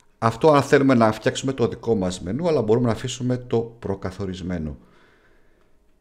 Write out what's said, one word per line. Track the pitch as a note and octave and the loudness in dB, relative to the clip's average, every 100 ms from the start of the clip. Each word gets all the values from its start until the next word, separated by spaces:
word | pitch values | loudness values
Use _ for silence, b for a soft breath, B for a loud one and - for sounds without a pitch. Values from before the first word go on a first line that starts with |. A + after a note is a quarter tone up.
| b _ | b _
Αυτό | A#2 - D#3+ | -2 2 4
αν | D3 | 4
θέλουμε | C3+ C#3+ C3+ | 4 4 6
να | B2+ A2+ | 4 4
φτιάξουμε | G#2+ - B2+ C3+ | 2 -2 -2 -6
το | C3 A#2 | -2 -2
δικό | A#2+ - | -2 -2
μας | A2 F#2 F#2 | 0 -2 -6
μενού, | E2 A2+ F3 | -8 -4 -2
αλλά | D3+ | -2
μπορούμε | G#2+ A2+ A#2+ | 2 2 2
να | |
αφήσουμε | A2 B2+ - B2 B2 | -2 -6 -6 -4 -4
το | B2 A#2 | -2 -4
προκαθορισμένο. | A#2 - - F#2+ F#2+ - G2 F2+ F2 F2+ D#2 C#2 b b b b b b b b b b _ _ | -4 -10 -8 -6 -8 -8 -10 -8 -8 -6 -8 -12 b b b b b b b b b b _ _